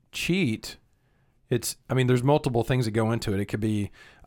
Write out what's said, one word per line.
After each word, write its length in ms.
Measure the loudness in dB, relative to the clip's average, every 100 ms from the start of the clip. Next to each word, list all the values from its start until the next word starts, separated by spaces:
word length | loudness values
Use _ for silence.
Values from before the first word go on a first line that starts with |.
| _
cheat, 640 | -6 -2 0 0 -2 -8 -16 _ _ _ _ _ _ -4
it's, 260 | -4 -4 -8 -2
I 60 | 0
mean, 120 | 2
there's 160 | 2
multiple 400 | 4 2 2 0
things 220 | 0 0 0
that 60 |
go 200 | 0 0
into 220 | 0 -2
it. 60 | -2
It 40 | -2
could 140 | -2
be, 320 | -2 -2 -4 -8 -20 -18